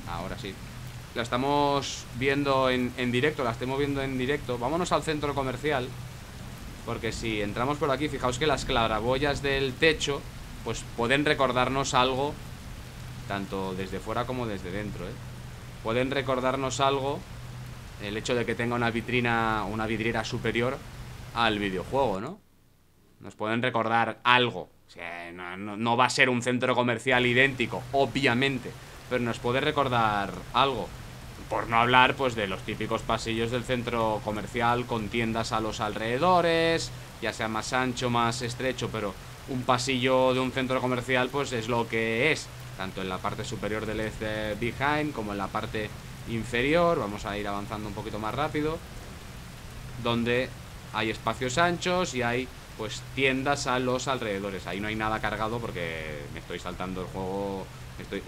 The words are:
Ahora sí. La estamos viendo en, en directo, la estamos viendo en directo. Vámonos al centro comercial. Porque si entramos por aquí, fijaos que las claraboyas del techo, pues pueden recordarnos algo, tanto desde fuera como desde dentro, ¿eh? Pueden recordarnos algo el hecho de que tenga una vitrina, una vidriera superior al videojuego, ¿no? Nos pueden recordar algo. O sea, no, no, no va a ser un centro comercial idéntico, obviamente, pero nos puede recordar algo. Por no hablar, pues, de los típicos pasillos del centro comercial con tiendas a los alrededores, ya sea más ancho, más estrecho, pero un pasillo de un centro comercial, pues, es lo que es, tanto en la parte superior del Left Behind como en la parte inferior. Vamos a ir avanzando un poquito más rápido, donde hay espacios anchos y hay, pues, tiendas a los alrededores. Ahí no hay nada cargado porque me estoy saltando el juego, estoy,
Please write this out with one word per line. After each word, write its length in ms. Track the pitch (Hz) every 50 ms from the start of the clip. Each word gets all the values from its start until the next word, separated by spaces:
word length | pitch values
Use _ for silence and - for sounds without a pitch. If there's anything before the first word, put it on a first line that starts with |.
| - -
Ahora 280 | 85 85 87 95 -
sí. 160 | - - 98 95 - - - - - - - - - - - -
La 80 | 123 113
estamos 840 | 117 - 123 135 139 143 147 147 143 143 139 135 - - - - - -
viendo 520 | 120 131 139 139 143 143 139 135 135 131 127
en, 240 | 127 127 123 120 120 131
en 140 | 123 123 120
directo, 320 | 123 131 151 - - 131
la 80 | 117 113
estamos 260 | 120 127 127 135 135
viendo 240 | 143 139 143 139 135
en 160 | 135 131 127
directo. 400 | 127 123 147 147 - - 123 120
Vámonos 340 | 120 127 156 170 180 - 175
al 120 | 156 143
centro 300 | 156 156 147 139 147 135
comercial. 540 | 139 131 131 123 120 135 151 147 131 123 123 - - - - - - - - - - - - - - - - - - -
Porque 280 | - 117 110 117 110 104
si 280 | - 117 113 107 104
entramos 380 | 104 104 95 110 120 135 147 139
por 120 | 160 147
aquí, 200 | 131 131 151 143
fijaos 280 | 135 127 131 127 123 123
que 80 | 156
las 200 | 151 139 - -
claraboyas 760 | - 135 120 117 110 110 107 110 120 131 131 147 147 139 123 143
del 300 | 139 139 135 139 135 123
techo, 480 | - 160 160 156 156 - 147 139 139 - - - - - - - - -
pues 200 | 117 113 - - - -
pueden 280 | - 117 117 131 143 147
recordarnos 720 | 151 151 135 139 123 120 127 127 127 131 139 135 - 143
algo, 380 | 127 127 131 131 127 139 147 143 - - - - - - - - - - - - - - - - - -
tanto 480 | - 98 101 98 - 101 98 95 95 92
desde 240 | 92 95 90 - 92
fuera 260 | 95 107 110 117 123
como 220 | 123 127 127 120
desde 240 | 113 101 95 95 87
dentro, 380 | 90 101 104 101 - - - 95
¿eh? 40 | 120 - - - - - - - - - - - - - -
Pueden 280 | 110 113 123 131 135
recordarnos 720 | 135 139 131 127 131 127 127 131 127 139 139 131 127 -
algo 400 | 143 135 139 139 131 143 143 185 - - - - - - - - - - - - - - - - 104
el 140 | 101 104
hecho 180 | 110 107 - 127
de 100 | 120 113
que 100 | 113 113
tenga 180 | - 117 117 120
una 160 | 120 120 117
vitrina, 760 | 110 117 117 123 120 123 120 120 117 113 113 110 110 107 101 95
una 180 | 107 110 110
vidriera 380 | 110 113 104 110 117 113 110 113
superior 540 | - 123 117 120 113 107 117 117 127 135 156 - - - - - - - - - - -
al 260 | 117 117 110 107 104
videojuego, 600 | 104 98 95 90 85 - 117 135 139 113 98 95
¿no? 200 | 107 143 196 - - _ _ _ _ _ _ _ _ _ _ _ _ _ _ -
Nos 160 | - 98 -
pueden 260 | - 107 107 113 120 120
recordar 580 | 127 117 117 110 110 117 117 113 110 107 - -
algo. 460 | 123 123 127 123 117 92 90 85 - - _ _
O 40 | -
sea, 400 | - 87 85 85 85 87 85 85
no, 260 | 87 90 90 87 90
no, 200 | 92 101 107 104
no 200 | 101 113 117 120
va 100 | 120 127
a 40 | 123
ser 180 | - - 139 127
un 140 | 123 120 113
centro 320 | 127 123 123 127 123 123
comercial 500 | 123 120 123 117 113 - 131 127 123 127
idéntico, 560 | 123 120 123 135 139 127 127 117 104 - 92 - - -
obviamente, 800 | 139 139 120 110 139 139 131 113 120 139 139 135 120 - - - - - - - - - -
pero 140 | 123 123 120
nos 160 | 117 113 -
puede 220 | - 120 120 135
recordar 720 | 135 127 120 143 135 127 123 117 113 107 104 101 98 95 90 90 90 - -
algo. 360 | 120 135 139 131 110 90 82 - - - - - - - - - - - -
Por 200 | 107 107 107 110
no 80 | 117
hablar, 380 | 113 120 120 127 127 127 131 131
pues, 180 | - 139 127 113
de 140 | 113 104 95
los 120 | 92 92 -
típicos 400 | - 107 90 110 101 113 110 -
pasillos 480 | - 113 113 - 113 113 113 117 117
del 120 | 123 123 110
centro 580 | - 131 123 117 120 120 117 113 110 107 104 -
comercial 600 | 107 107 107 101 95 - 120 117 117 120 123 123
con 240 | 120 123 113 104 101
tiendas 440 | 110 117 117 113 113 113 110 - 117
a 80 | 110
los 200 | 110 110 107 -
alrededores, 1080 | 113 107 104 104 110 113 120 131 156 180 185 175 170 170 165 165 165 165 165 156 127 - - - - - - - 113
ya 100 | 110 107
sea 140 | - 117 110
más 240 | 110 107 107 - 135
ancho, 380 | 127 127 127 123 - 127 123
más 320 | 120 120 117 117 113 123 127
estrecho, 460 | 117 123 - 135 131 127 127 127 104
pero 240 | 113 110 104 98 92 - - - - - - -
un 140 | 139 127 123
pasillo 720 | - 127 123 123 135 135 127 123 131 131 131 131 127 127
de 60 | 127
un 100 | 131 127
centro 300 | 117 131 131 123 127 131
comercial, 480 | 123 127 127 120 117 131 131 127 127 123
pues, 220 | 131 143 139 120 127
es 160 | 117 110 113
lo 200 | 120 117 117 117
que 440 | 117 113 113 113 113 113 131 160 139
es, 160 | - - - - - - - -
tanto 240 | - 95 95 92 95
en 80 | 92 92
la 100 | 92 -
parte 260 | - 101 104 - 107
superior 420 | - 110 98 104 104 107 110 107
del 120 | 104 110 107
Left 220 | 107 107 107 - 110 107 107 107 107 107 104 104
Behind 540 | 120 117 - 123 135 143 147 151 151 151 139
como 200 | 117 107 104 101
en 60 | 101
la 80 | 98
parte 420 | 92 - 110 - 127 - 110 107 101 - - - - - - - -
inferior. 680 | 113 113 107 117 120 120 127 139 156 175 175 170 170 147
Vamos 260 | 113 101 101 104 107
a 140 | 104 98 104
ir 80 | 104
avanzando 400 | 104 101 101 104 - 113 107 107
un 80 | 107 101
poquito 240 | 107 101 110 101 107
más 160 | 110 107 107
rápido, 440 | 131 147 156 127 151 147 156 160 175 - - - - - - - - - - - - - - - - - - - - - - - 123 117
donde 460 | 120 117 117 117 117 120 123 127 - - - - - - - - - -
hay 180 | 107 110 110
espacios 480 | 107 - - 117 113 123 131 127 127 165
anchos 560 | 170 175 175 170 - 180 180 180 180 147 131
y 80 | 127 120
hay, 260 | 120 120 127 131 127 - - - - -
pues, 260 | - 110 107 - - - - -
tiendas 540 | 135 135 135 131 131 131 143 143 139 - 135
a 100 | 123 127
los 300 | 127 123 123 127 120 143
alrededores. 580 | 131 120 117 110 98 98 101 101 95 87 80
Ahí 140 | 87 90 98
no 80 | 104 107
hay 80 | 107
nada 240 | 110 110 110 110 110
cargado 400 | - 107 107 101 110 110 113 120
porque 640 | 113 101 87 90 85 82 82 80 78 78 76 73 71 73 78
me 60 | 78
estoy 180 | - - 87 87
saltando 440 | - 90 90 80 90 92 92 92 90
el 40 |
juego, 600 | 87 - 95 95 92 95 98 101 98 98 95 95 - - - - - - -
estoy, 220 | 95 - 101 98 92